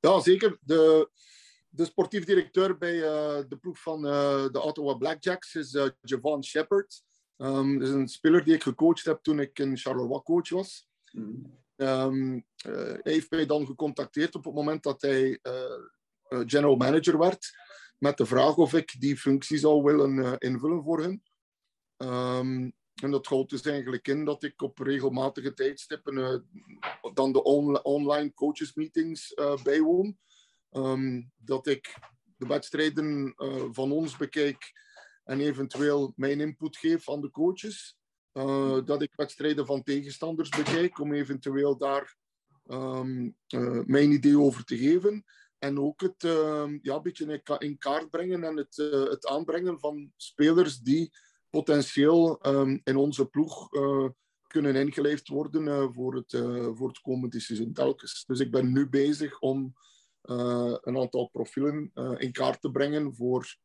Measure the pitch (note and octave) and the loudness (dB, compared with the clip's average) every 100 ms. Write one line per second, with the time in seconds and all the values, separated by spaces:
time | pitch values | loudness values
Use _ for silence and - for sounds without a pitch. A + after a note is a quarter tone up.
0 | D#3 F#3+ E3+ F#3 A3 E3+ C3+ D#3+ D#3+ D#3 | 6 6 6 6 4 0 0 6 8 8
1 | D#3 _ _ - - _ _ C#3+ E3 - | 4 _ _ -20 -20 _ _ -4 -2 0
2 | F#3 G#3 E3+ G3 - - F#3+ E3 E3+ E3+ | 0 0 2 2 4 2 2 0 -2 -2
3 | D#3 D3+ D3+ D3 C3+ C#3 F#3 E3 - D#3 | 0 -2 -2 -4 -6 -10 -12 -12 -8 -4
4 | D3 C#3+ C#3+ C#3 C3+ B2+ D3+ D3+ C#3+ A#2+ | -2 2 2 2 0 -2 -4 -2 -4 -2
5 | C#3 D#3+ - F3+ - E3 C#3 C#3 C#3 - | -2 -2 -4 -4 -6 -10 -6 0 -2 -2
6 | B2 C3 C3 D3 C3 D3+ D#3 G3 G3+ - | -6 -4 -2 -2 -2 -4 2 0 0 -14
7 | _ _ _ _ C3 C3+ C3+ C#3 C3 C#3 | _ _ _ _ -4 0 2 0 0 0
8 | C3 - D#3+ E3+ D3+ D#3+ C#3 B2 D#3+ E3 | -2 0 4 6 6 4 2 2 4 4
9 | - D#3 - D3+ C#3 - C#3 C3 B2+ B2+ | 0 -2 0 -2 -2 -2 -4 -2 -4 -4
10 | B2 C#3 - E3+ E3+ F3 F#3+ - _ _ | -2 -4 0 0 0 -4 -6 -12 _ _
11 | _ - - B2 - - _ _ C3+ C3 | _ -14 -12 -12 -16 -20 _ _ -2 0
12 | C3+ C3+ C3 B2+ - _ - - - - | 0 0 -2 -4 -10 _ -10 -8 -8 -6
13 | - D#3+ D#3+ D#3+ D3+ D3+ C#3 C#3 D3+ C#3+ | -2 -2 0 -2 0 0 -2 -4 -6 -4
14 | C3+ - D#3 - D3+ C#3+ D3 D#3 C#3+ C#3 | -8 -2 -4 -4 -8 -4 -2 -2 -4 -2
15 | C#3 C3+ C3 - B2+ B2+ B2+ B2 - _ | 0 2 2 -2 -8 -8 -8 -10 -16 _
16 | _ _ _ B2+ A#2+ C#3+ D3 B2+ B2+ D#3 | _ _ _ -6 0 4 6 6 6 4
17 | D#3+ D#3 F3 - - - - - - _ | 4 4 4 2 -10 -18 -20 -20 -20 _
18 | C#3+ C#3+ A#2 B2+ C3+ D3+ D3+ D#3 D3+ C3 | -2 0 0 4 4 6 4 4 -2 -4
19 | C#3 C#3 - C3+ - D3+ D3+ D3+ C#3+ D3 | -2 0 2 0 0 0 4 6 6 4
20 | C#3 C3+ B2+ C3 B2+ B2+ C#3+ E3+ D3 E3 | 4 2 0 -2 -4 -2 -2 -2 -2 -2
21 | E3 G3 _ _ _ _ _ _ _ _ | -2 -6 _ _ _ _ _ _ _ _
22 | C3 B2 B2+ B2+ C3 B2+ B2+ - _ - | -6 -4 -2 -2 -2 -4 -6 -10 _ -8
23 | C#3 C#3+ C3+ C3+ C3 C#3 D3+ C#3+ B2 B2 | -2 -2 0 -2 -2 -4 -4 -4 -4 -6
24 | - C#3 D3+ D3 D3 - C#3 - C3 C#3 | -2 -2 -2 -4 -6 -8 -10 -6 -4 0
25 | C3+ B2+ C3+ C#3 C3+ C3+ C3+ C#3 - D3+ | 0 -2 -4 -4 -10 -2 -2 -2 -12 -10
26 | - C3+ B2+ B2+ - - _ - - - | -8 -4 -2 -4 -6 -20 _ -14 -12 -12
27 | - - C3+ C3 - C#3+ D3 C#3+ - C#3+ | -10 0 2 4 4 4 4 0 2 0
28 | C#3+ D3 D3 - C#3+ D3+ D3+ D3+ D#3 - | 2 0 -2 -2 -2 -2 -8 -6 -4 -2
29 | D#3+ D#3+ - - C#3+ C#3+ C3+ D3 D#3 F3 | -2 -6 -12 -4 -2 -2 0 2 4 4
30 | G3+ G3 _ _ _ _ _ - C3 C3 | 0 -4 _ _ _ _ _ -4 -2 -2
31 | C3 B2+ B2 _ A2+ C3+ C#3+ C#3 - - | -2 -4 -10 _ -6 -4 -2 -4 -4 -20
32 | - _ _ _ A#2+ C#3+ - D3+ D#3 C#3+ | -20 _ _ _ -6 -4 -4 -2 -2 0
33 | D3+ C#3+ C3+ - C#3 C3+ B2 A#2 C3 D3 | -4 -4 -6 -6 -8 -6 -8 -6 -2 -2
34 | D#3+ B2+ C#3 D#3 C#3+ C#3 - _ _ - | -4 -6 -6 -2 -2 -2 -16 _ _ -20
35 | - _ - C3+ D3 C3+ C3+ C3+ D3 C#3+ | -20 _ -8 -2 -2 -2 -6 -2 0 0
36 | C3+ - C3+ C#3+ D3+ D3 D#3 - D#3+ E3 | -2 -2 -2 -2 -4 -6 -10 -4 -2 -2
37 | - D3 C#3+ C#3 E3+ F#3 G#3+ G#3 - _ | -2 -8 -8 -2 -2 -2 -10 -14 -18 _
38 | _ _ _ - C3+ C3+ C3+ C3 C3 D3 | _ _ _ -8 -2 0 0 0 0 -2
39 | D3+ - D3 - D3+ D3+ C3+ C#3 C3 C#3+ | -2 -6 -8 -2 -2 0 -2 -4 -2 -4
40 | C#3 C3+ D#3+ D#3+ D3+ - C#3+ D#3+ F3 - | -6 -8 -8 -4 -4 -2 0 0 0 -2
41 | D3 D3 C#3 C#3 C3+ C3+ C#3+ C3 C#3 C#3 | -4 -2 -4 -6 -4 0 0 0 0 -2
42 | - _ _ _ _ _ _ B2+ C3 C3 | -4 _ _ _ _ _ _ -8 -6 -6
43 | C3 B2+ A#2+ - _ B2 B2 A#2+ - C#3 | -6 -6 -8 -10 _ -4 -2 -2 2 4
44 | D3 D3 D3 D3 C#3+ B2 A#2+ A#2 C3+ F3 | 6 6 6 8 6 4 -6 -2 2 4
45 | F#3+ G#3 - _ _ _ C#3 C#3 C#3 D3+ | 2 -2 -10 _ _ _ -4 -2 -2 -2
46 | F#3+ F#3 E3+ D#3+ D#3 D3+ D3 D3 C#3 C#3 | -6 -2 0 2 2 0 -4 -6 -4 -4
47 | D3+ F3 D3+ D3 - C#3+ D3 C#3+ C#3 D3 | -4 -8 -8 -8 -4 -4 -4 -6 -2 -2
48 | D#3+ E3 F3+ F3+ E3 D#3 C#3 - D3+ C#3 | -4 -6 -4 -4 -4 -6 -8 -4 -2 0
49 | C3+ C#3 - C#3 E3 E3 F3+ E3 D3+ D3+ | 0 -2 -4 -4 -2 -2 -2 -4 -6 -6
50 | C#3+ _ - - D3+ E3 F3+ C3 A#2+ D3 | -14 _ -20 2 4 6 4 0 0 2
51 | E3 _ _ _ _ D3+ D3+ D3 C3+ - | 2 _ _ _ _ -4 2 2 2 4
52 | D3 E3+ E3 D#3 C#3 C#3 C3+ C#3 - C3+ | 6 8 6 2 0 2 2 0 0 2
53 | C#3+ C#3 C3+ C#3+ D#3+ - - D3 C#3 C#3 | 2 2 -2 0 -2 -4 -6 -2 0 0
54 | C3+ B2+ _ _ _ D#3 C#3+ C3+ C#3+ D3 | -2 -6 _ _ _ 0 2 2 0 0
55 | D3 D3 - C#3 D3 D3+ D3+ C#3+ C3 A#2+ | 0 0 -4 -6 -2 -2 0 0 -2 -2
56 | B2+ C3 A#2+ B2+ A#2+ A#2+ A#2 A2+ B2+ - | -6 -6 -4 -4 -2 -4 -6 -4 -8 -8
57 | - C3 B2+ A#2 - G#2+ A#2 - C3+ C3+ | -6 -4 -4 -6 -8 -6 -6 0 0 -2
58 | - - - C3 C3+ B2+ B2+ B2+ C#3 C#3 | -8 -14 -6 -2 0 2 2 2 2 2
59 | C#3 D3 D3+ - C3+ C3+ C3 C3 _ _ | 2 0 -4 -4 -4 -2 -4 -10 _ _
60 | _ _ - B2 A#2+ A#2+ A#2+ A#2+ - B2+ | _ _ -8 -4 -2 0 -2 -4 -4 -4
61 | B2 B2+ B2 - A#2 - C#3+ D3 D3+ - | -2 -4 -4 -6 -6 -2 -2 -2 -8 -8
62 | B2+ B2 C3 B2 C3 C3 D#3+ C3 C#3+ D3+ | -8 -4 -6 -2 -2 -2 -4 -2 0 0
63 | D3 A#2 A#2+ B2+ - - | -4 -4 -2 -2 -4 -18